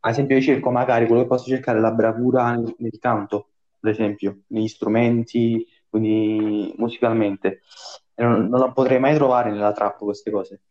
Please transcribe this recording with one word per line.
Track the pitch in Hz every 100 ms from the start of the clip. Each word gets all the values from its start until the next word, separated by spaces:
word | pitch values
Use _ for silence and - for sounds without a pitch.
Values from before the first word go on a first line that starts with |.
ad | 113
esempio | 113 135 135
io |
cerco | 135 127 127
magari | 123 127 120 117
quello | 117
che | 123
posso | 127 -
cercare | 131 127 110
è |
la | 113
bravura | 113 113 113 123 127 120
nel, | 120 113 113
nel | 117 -
canto, | 127 110 101 104 - _ _ _
ad | 107
esempio, | 110 107 104 98 98 _
negli | 113 110
strumenti, | - 98 110 120 117 117 120 117 113 113 _ _
quindi | 110 110 110 107 107 107 104 92 90
musicalmente. | 117 117 120 113 104 98 98 95 _ - - - _
E | -
non, | 120 113 95
non | 127
la | 131
potrei | 127 131 131
mai | 135 151
trovare | 139 123 113
nella | 104 104
trap | 104 104 -
queste | 104 101 -
cose. | 104 92 98 _